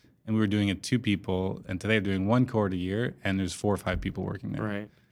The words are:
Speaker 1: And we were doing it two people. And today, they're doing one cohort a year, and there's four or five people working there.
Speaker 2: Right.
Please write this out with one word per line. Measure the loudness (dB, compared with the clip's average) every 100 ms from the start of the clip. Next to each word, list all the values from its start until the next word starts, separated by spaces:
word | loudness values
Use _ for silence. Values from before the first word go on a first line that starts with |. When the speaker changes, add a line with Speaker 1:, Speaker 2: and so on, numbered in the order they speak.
| _ _ -2
Speaker 1:
And | 2
we |
were | 2
doing | 4 2
it | 0
two | 0 0
people. | 2 0 0 -2 -2 -4 -6
And | -4
today, | 2 2
they're | 2
doing | 0 4
one | 4 4
cohort | 2 0
a | 0
year, | -2 -2 -4 -4
and | -2 0
there's | -2
four | -2 0
or | 0
five | 0 -2
people | -4 -4
working | -6 -6 -6
there. | -4
Speaker 2:
Right. | -4 -6 -10 _ _